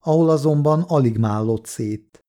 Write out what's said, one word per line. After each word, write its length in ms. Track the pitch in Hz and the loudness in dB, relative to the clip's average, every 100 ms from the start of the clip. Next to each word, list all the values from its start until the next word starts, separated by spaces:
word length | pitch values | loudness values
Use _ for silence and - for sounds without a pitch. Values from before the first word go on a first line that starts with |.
| - | 0
ahol 240 | 160 160 | 2 2
azonban 520 | 156 151 147 147 156 | 2 2 2 2 0
alig 360 | 175 156 127 110 | 0 2 2 0
mállott 480 | 110 107 110 110 - | -2 -2 -2 -4 -6
szét. 580 | - 110 107 _ _ | -10 -8 -8 _ _